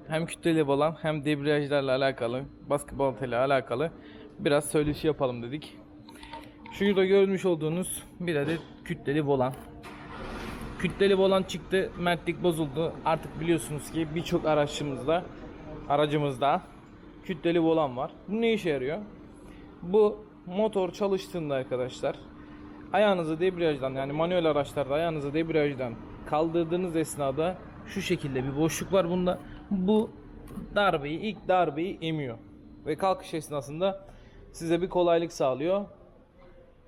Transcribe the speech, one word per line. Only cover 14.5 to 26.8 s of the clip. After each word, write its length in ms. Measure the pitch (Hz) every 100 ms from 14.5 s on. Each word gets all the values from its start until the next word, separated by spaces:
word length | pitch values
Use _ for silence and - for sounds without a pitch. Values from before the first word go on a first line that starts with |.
| 151 147 - 147 131 127 170 - - - - - - -
aracımızda 720 | 143 151 147 143 123 139 180 - - - - - -
kütleli 400 | - 175 170 170
volan 340 | 160 160 143 123
var. 140 | 151 - -
Bu 140 | 214
ne 120 | 233
işe 160 | 214 180
yarıyor? 280 | 139 127 185 208 - - - - - - -
Bu 440 | 170 208 208 214 - - -
motor 460 | 185 220 208 185
çalıştığında 640 | - 196 190 - 175 151 135
arkadaşlar 600 | 131 127 123 - 139 - - - - - - - -
ayağınızı 460 | 190 208 185 156 160
debriyajdan, 540 | 185 175 165 143 135
yani 200 | 131 139
manuel 320 | 151 165 180 160
araçlarda 480 | 147 139 147 131
ayağınızı 400 | 147 165 156 143
debriyajdan 600 | 151 165 156 147 131 123 110 - - -
kaldırdığınız 680 | 151 165 170 160 175